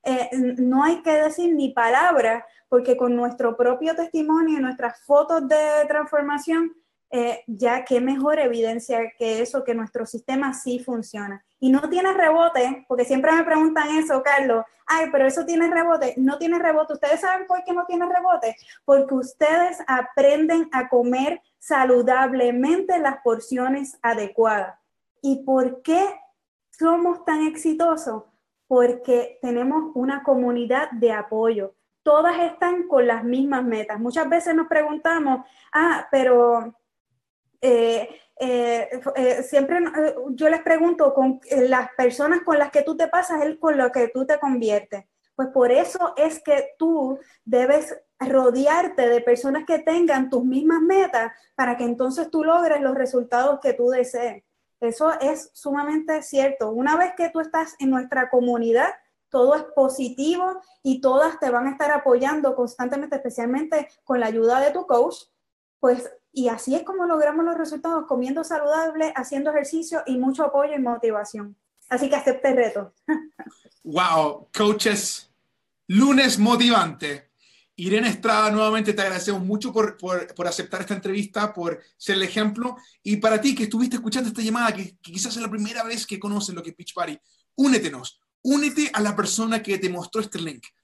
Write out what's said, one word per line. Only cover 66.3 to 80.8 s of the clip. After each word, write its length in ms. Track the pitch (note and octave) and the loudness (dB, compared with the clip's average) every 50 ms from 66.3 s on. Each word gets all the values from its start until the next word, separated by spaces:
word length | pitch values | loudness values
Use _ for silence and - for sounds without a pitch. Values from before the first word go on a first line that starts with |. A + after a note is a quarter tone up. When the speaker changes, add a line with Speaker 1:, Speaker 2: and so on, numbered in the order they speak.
Speaker 1:
y 180 | _ C4+ B3 A#3 | _ -2 -2 -2
así 260 | A3+ A3+ - C4 C4 | -2 -4 -4 -2 -2
es 80 | E4+ E4 | -2 -2
como 220 | - F#4+ F#4+ F4 | -4 -4 -4 -2
logramos 400 | F4 E4 D#4 D4+ D4 D4+ D#4+ E4 | 0 0 2 0 0 0 0 -2
los 120 | E4+ E4+ | -2 -2
resultados, 480 | E4 D#4+ D#4 D4+ C#4 - E4 E4+ D#4+ D#4+ | -4 -6 -6 -8 -8 -6 -4 -4 -4 -2
comiendo 360 | - C#4 A#3+ B3 C4 C#4 D#4+ D#4 | -4 -4 -4 -2 -4 -4 -6 -4
saludable, 680 | D#4+ E4+ D4+ D4 D4 D4+ D#4+ E4 D#4+ D#4+ D#4 D#4 D#4 - | -4 -4 -2 0 0 0 0 -2 -4 -2 -2 -4 -2 -4
haciendo 360 | C4+ B3+ - C#4+ C4+ C#4+ D4+ | -6 -8 -6 -6 -4 -2 0
ejercicio 500 | D4+ D4 C#4+ C#4+ D#4+ D#4+ E4 - E4 D#4 - | 0 -2 -2 -2 -6 -6 -6 -4 -6 -6 -4
y 120 | - B3+ | -4 -4
mucho 260 | B3 B3+ C4+ C4+ - D#4 | 0 0 -2 0 0 -2
apoyo 300 | C#4+ C#4+ C#4 C#4+ D4 D4+ | 0 2 0 0 0 -2
y 60 | C#4 | -2
motivación. 760 | B3+ A#3+ A#3+ A#3 A#3 A3+ G#3+ G#3 G#3 G#3 - G#3+ G#3 G#3 G3+ _ _ _ _ _ _ _ | -2 -4 -4 -2 -2 -2 -2 -4 -8 -8 -12 -14 -14 -14 -18 _ _ _ _ _ _ _
Así 200 | B3+ B3 C#4 C4+ | -4 -2 0 0
que 60 | D4 | -2
acepte 340 | C#4 - C4+ B3+ C4 - C4+ | 0 0 -2 -2 0 0 0
el 80 | B3+ | 2
reto. 360 | B3+ A#3 G#3+ - G#3 G3 - _ _ _ | 2 0 0 -2 -6 -10 -10 _ _ _
<laughs> 260 | - D#4 D#4+ D#4+ - _ - - - _ _ _ _ _ _ | -4 -4 -4 -6 -14 _ -20 -20 -20 _ _ _ _ _ _
Speaker 2:
Wow, 680 | _ D#3+ D3 F3 F3+ F3 D#3+ D#3+ D#3 D3 C#3+ - - _ - | _ -6 -2 -2 0 2 2 2 2 0 -4 -8 -16 _ -4
coaches, 760 | - G#3 G#3 G#3+ G#3 - A3 G3+ G#3 - - - - - _ _ _ _ _ _ _ _ _ _ _ _ | 0 2 2 2 2 0 0 0 0 -4 -8 -8 -10 -14 _ _ _ _ _ _ _ _ _ _ _ _
lunes 500 | - F3+ G#3 C4 C#4 C4+ C4+ C4+ A#3 - | 0 4 4 4 6 4 4 4 2 2
motivante. 920 | F#3 G#3 A#3 A#3+ A#3+ B3 A#3+ A#3 G3+ E3+ D#3+ C#3+ - D#3 D3 C#3+ C#3 _ _ _ _ _ _ _ _ _ _ _ | 2 4 4 4 4 4 4 4 2 2 0 -4 -8 -10 -10 -10 -10 _ _ _ _ _ _ _ _ _ _ _
Irene 320 | - E3+ F#3 G3 A3 B3 A#3 | -8 -2 0 0 2 0 0
Estrada, 420 | - - - A3+ G#3+ G#3+ G#3+ G#3+ | -2 -2 -2 0 2 2 2 2
nuevamente 420 | G#3 G#3+ G#3+ G#3+ G#3+ A3 G#3+ G#3 G3+ | 2 2 0 0 0 0 -2 -2 -2
te 80 | G#3 | -2
agradecemos 400 | G3 F#3+ F#3 F3+ F3+ G3+ G3+ F#3+ F3+ | -2 -4 -4 -4 -6 -6 -6 -4 -4
mucho 280 | F#3+ G#3 G#3 G#3+ B3 | -4 -4 -4 -6 -4
por, 260 | - A3 A3 G#3+ - | -2 -2 -2 -2 -4
por, 380 | _ F3+ F#3 F3+ F3 F3 - - | _ -8 -6 -6 -6 -6 -10 -10
por 120 | - F3 | -6 -6
aceptar 340 | F3 F3 - F3+ - - F#3 | -6 -4 -6 -8 -8 -10 -12